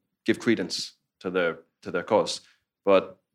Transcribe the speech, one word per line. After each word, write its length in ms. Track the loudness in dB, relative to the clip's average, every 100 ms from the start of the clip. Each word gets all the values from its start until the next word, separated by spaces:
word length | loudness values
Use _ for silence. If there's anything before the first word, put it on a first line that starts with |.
| _ _
give 140 | -2 0
credence 540 | 0 0 -2 -8 -10 _ _ _
to 100 | -4
their, 280 | -2 -2 -4 _ _
to 80 | -8
their 120 | -6
cause. 380 | 0 2 0 -6 _ _ _ _
But 340 | 4 4 2 -10 _